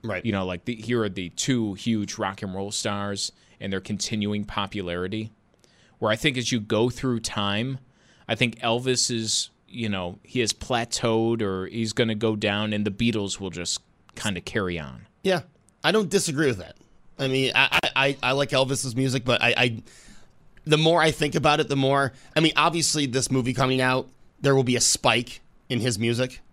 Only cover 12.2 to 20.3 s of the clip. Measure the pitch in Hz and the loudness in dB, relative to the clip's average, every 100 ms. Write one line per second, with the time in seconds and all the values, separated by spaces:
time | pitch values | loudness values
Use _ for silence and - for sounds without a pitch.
12.2 | 110 110 104 101 107 107 104 98 117 107 | 0 0 0 0 -2 -2 -2 0 0 0
13.2 | 98 - 95 85 85 - _ _ - - | -4 -4 -8 -6 -6 -6 _ _ -20 -8
14.2 | 113 90 - 110 92 85 71 62 - _ | -6 -6 -4 -4 -2 -4 -8 -14 -20 _
15.2 | 190 185 - _ _ _ 147 208 185 190 | -2 0 -2 _ _ _ 0 2 2 2
16.2 | 165 143 151 104 80 - - _ - - | 2 0 0 0 -8 -18 -20 _ -20 -6
17.2 | 135 131 131 - 135 165 - - 139 143 | -2 0 2 2 2 2 0 0 0 0
18.2 | 123 139 139 139 131 135 131 117 135 131 | 0 0 2 2 2 0 -2 0 0 0
19.2 | 123 120 120 117 123 113 - - - - | 2 2 2 4 2 0 -12 -20 -20 -20
20.2 | - | -20